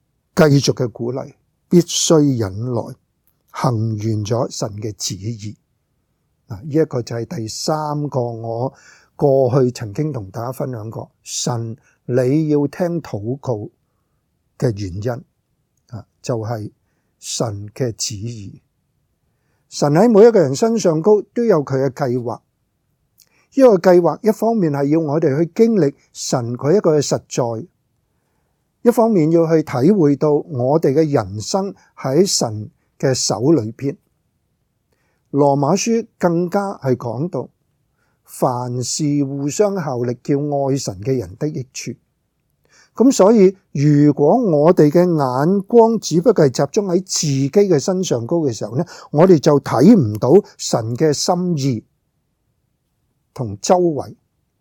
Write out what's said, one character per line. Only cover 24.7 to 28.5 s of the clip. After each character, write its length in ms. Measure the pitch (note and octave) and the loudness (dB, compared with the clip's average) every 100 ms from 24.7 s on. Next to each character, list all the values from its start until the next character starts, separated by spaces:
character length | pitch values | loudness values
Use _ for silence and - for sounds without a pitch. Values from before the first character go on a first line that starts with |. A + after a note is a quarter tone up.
係 120 | C#3 | 0
要 160 | C#3+ D#3+ | 0 0
我 200 | D#3+ E3+ | 0 0
哋 160 | D#3+ C#3 | 0 0
去 140 | E3 | -2
經 220 | - A3+ | 2 2
歷 180 | G#3+ C#3+ - _ | 4 0 -2 _
神 420 | - - C3+ A#2 | -14 -4 -4 -4
嗰 220 | B2 C3+ G3+ | -4 0 0
一 20 | |
個 180 | F#3 D3+ | 2 0
嘅 80 | |
實 140 | C3+ C#3 - | 0 -4 -4
在， 380 | - A#2+ A2+ E3+ _ _ _ _ _ _ _ _ | -6 -4 -6 -12 _ _ _ _ _ _ _ _